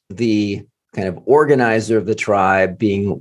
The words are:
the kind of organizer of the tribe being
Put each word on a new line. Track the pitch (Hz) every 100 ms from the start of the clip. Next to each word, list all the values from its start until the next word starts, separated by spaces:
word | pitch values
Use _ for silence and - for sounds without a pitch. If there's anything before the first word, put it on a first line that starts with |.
| -
the | 95 117 107 104 101 - _ _
kind | - 95
of | 82
organizer | - 147 147 131 117 110 110 110
of |
the | 92
tribe | 107 - 101 95 95 92 90
being | 107 98 101 -